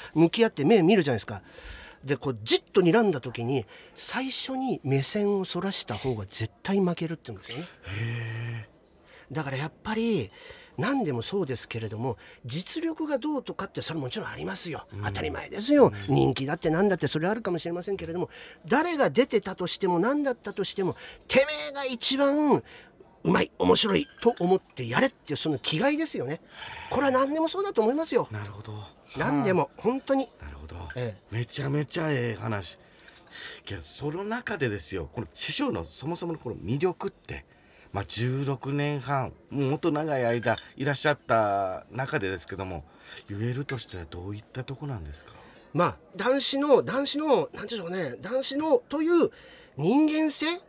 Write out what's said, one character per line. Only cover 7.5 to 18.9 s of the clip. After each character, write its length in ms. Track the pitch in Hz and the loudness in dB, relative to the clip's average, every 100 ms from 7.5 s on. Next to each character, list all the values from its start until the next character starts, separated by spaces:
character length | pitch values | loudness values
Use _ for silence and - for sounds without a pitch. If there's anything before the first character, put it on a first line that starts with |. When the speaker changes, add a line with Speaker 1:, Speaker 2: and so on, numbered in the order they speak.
Speaker 1:
よ 60 | 127 | -10
ね。 60 | 170 - 90 101 | -10 -14 -10 -6
Speaker 2:
へ 680 | 113 117 113 113 117 117 107 _ _ _ _ - - | -4 -4 -6 -6 -6 -8 -12 _ _ _ _ -20 -10
ー。 40 | |
Speaker 1:
だ 100 | 143 | -8
か 60 | 139 | -4
ら、 80 | 131 | -4
や 80 | 151 | -6
っ 60 | - | -8
ぱ 120 | - | -6
り、 360 | 220 233 202 101 - - - - - | -2 0 0 -2 -10 -20 -20 -12 -4
何 260 | 190 277 | 0 0
で 80 | 180 | 0
も 100 | 123 | -2
そ 180 | - 202 | -2 -2
う 60 | 151 | -2
で 100 | 123 | -4
す 120 | - | -6
け 120 | 113 | -6
れ 80 | 110 | -6
ど 100 | 104 | -4
も、 180 | 127 110 - - | -4 -6 -10 -14
実 380 | 123 143 185 330 | -6 -4 -4 -4
力 240 | 330 320 311 | -4 -4 -2
が 120 | 277 | -2
ど 200 | 285 294 | -2 -4
う 40 | |
と 120 | - | -6
か 120 | - 196 | -8 -8
っ 40 | |
て、 120 | - | -6
そ 120 | - | -6
れ 60 | 165 | -4
も 80 | 131 | -4
ち 100 | 220 | -6
ろ 60 | |
ん 40 | 131 | -8
あ 80 | - | -8
り 80 | |
ま 120 | 185 190 | -6 -6
す 140 | 175 | -6
よ。 160 | 143 - | -8 -10
Speaker 2:
う 40 | 98 | -8
ん。 80 | |
Speaker 1:
当 80 | 104 | -6
た 100 | 98 | -4
り 80 | - | -4
前 180 | - - | -6 -8
で 120 | - | -4
す 120 | 226 | 4
よ。 200 | 294 202 104 101 | 8 8 6 2
Speaker 2:
う 40 | |
ん。 20 | |
Speaker 1:
人 200 | 139 135 | 4 4
気 120 | 127 135 | 2 -2
だ 80 | |
っ 40 | 165 | -2
て 120 | 165 | 0
何 180 | 160 208 | 4 4
だ 80 | 175 | 4
っ 20 | |
て 80 | 147 | 0
そ 120 | 156 | 0
れ 100 | 170 | -2
あ 60 | |
る 80 | 220 | -2
か 80 | 208 | -2
も 80 | 185 | -4
し 80 | 180 | -4
れ 60 | |
ま 100 | 175 | -6
せ 100 | 180 | -4
ん 40 | 190 | -6
け 100 | 165 | -4
れ 60 | |
ど 60 | 170 | -4
も、 120 | 160 - - - 160 | -6 -8 -20 -12 0
誰 300 | 254 339 | 2 2